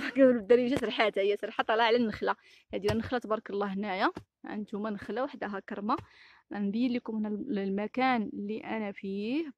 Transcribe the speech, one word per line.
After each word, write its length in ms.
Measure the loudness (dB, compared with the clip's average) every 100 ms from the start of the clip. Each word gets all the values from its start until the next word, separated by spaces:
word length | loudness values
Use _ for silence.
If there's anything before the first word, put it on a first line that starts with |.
| 2
كنقولوا 180 | 6 6
بالدارجه 420 | 6 6 6 4
سرحات. 440 | 0 0 2 2 4
هي 180 | 2 0
سرحه 280 | -2 -2
طالعه 220 | 2 4 6
على 100 | 4
النخله. 400 | 2 0 -2 -2 -8 -20 _
هادي 160 | -2 0
راه 40 |
النخله 260 | 0 0 -4
تبارك 320 | -2 -4 -2
الله 160 | -4 -2
هنايا. 460 | -2 -4 0 0 -2 -12 _
ها 120 | -10 -10
نتوما 340 | -8 -6 -6
نخله 320 | -6 -6 -4
وحده 240 | -4 -6 -8
ها 140 | -8
كرمه. 360 | -8 -6 -2 -2 -4 -20 -20 -20 -10
غنبين 380 | -4 -2 0 0
لكم 240 | 0 -4 -4
هنا 120 | -2
ال-، 300 | -4 -2 -2
المكان 640 | 0 -2 -2 0 2 2
اللي 420 | 0 -4 -6 -6
انا 280 | -6 -6 -6
فيه 600 | -6 -6 -4 -2 -2 -4